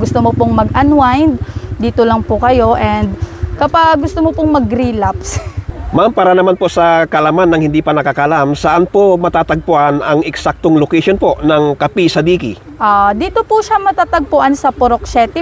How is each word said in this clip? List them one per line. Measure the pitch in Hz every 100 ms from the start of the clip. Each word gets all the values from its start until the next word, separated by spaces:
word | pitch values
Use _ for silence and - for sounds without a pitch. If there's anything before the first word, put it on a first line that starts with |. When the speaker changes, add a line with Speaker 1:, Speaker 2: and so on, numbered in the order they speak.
Speaker 1:
gusto | 220 247
mo | 233 226
pong | 233
mag-unwind, | 226 214 254 285 294 254 262 311 247 - - - -
dito | 226 -
lang | 233 226
po | - 208
kayo. | 247 262 226 233
And | 214 208 202 196 - - - -
kapag | 294 330 320 311
gusto | 330 349
mo | 320 311
pong | 311
mag-relapse. | 294 220 240 247 214 190 185 - - - -
<laughs> | - - - 156
Speaker 2:
Ma'am, | 214
para | 226 180 180
naman | 185 180
po | 180
sa | 180 170 165 160
kalaman | 156 151 160 175
ng | 165 156
hindi | 151
pa | 156 151
nakakalam, | 139 139 147 160 139
saan | 147 160 170
po | 180 196 202 180
matatagpuan | 175 165 165 160 180 156 147 143
ang | 143 151 160
eksaktong | - 160 - 165 160
location | 147 160 190 196
po | 185 139
ng | 151 151 147
Kapi | 139 147 - 170
Sadiki? | 156 160 175 127 92 - -
Speaker 1:
Ah, | 214 202 202 208
dito | 370 453 440
po | 427
siya | 427 415
matatagpuan | 392 381 339 330 277 302 269 277
sa | 277 -
Purok | 247 233 -
Siete | 240 226 330